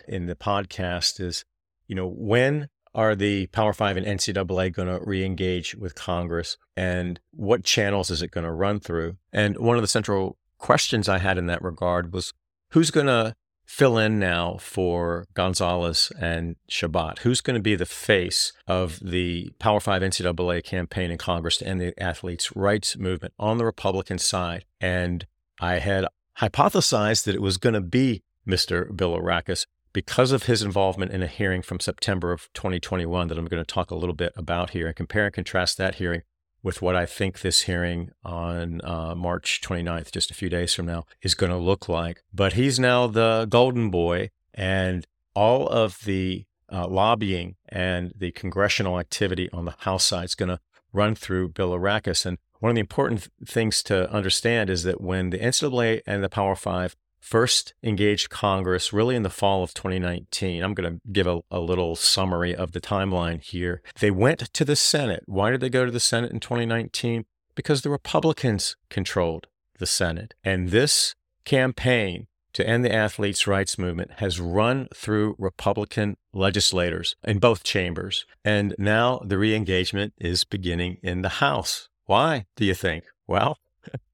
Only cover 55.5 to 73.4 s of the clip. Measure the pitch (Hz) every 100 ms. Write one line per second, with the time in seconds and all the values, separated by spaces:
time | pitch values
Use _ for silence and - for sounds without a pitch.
55.5 | - 147 123 117 113 - 101 95 - 98
56.5 | 95 - 92 90 - _ _ - 113 123
57.5 | - - - 113 98 104 104 - - 101
58.5 | 95 92 90 - 101 120 123 95 - 101
59.5 | 98 90 - 95 92 90 87 - - 95
60.5 | 85 95 98 85 85 - 98 90 85 -
61.5 | 92 85 90 85 82 - - 95 85 87
62.5 | 85 90 85 - 101 98 90 85 85 -
63.5 | 90 87 87 - - 107 92 123 165 -
64.5 | - 147 147 - 151 123 85 - 95 107
65.5 | 127 131 127 123 117 - 117 120 117 -
66.5 | 120 117 117 110 - 120 117 - _ _
67.5 | - - 139 143 143 - 156 160 - 127
68.5 | 98 - - _ - 92 98 85 82 -
69.5 | _ _ - 90 - 90 82 110 - 95
70.5 | 92 90 104 147 - - - _ _ -
71.5 | 135 131 - 127 120 98 87 110 _ _
72.5 | - 113 117 120 110 107 - 101 95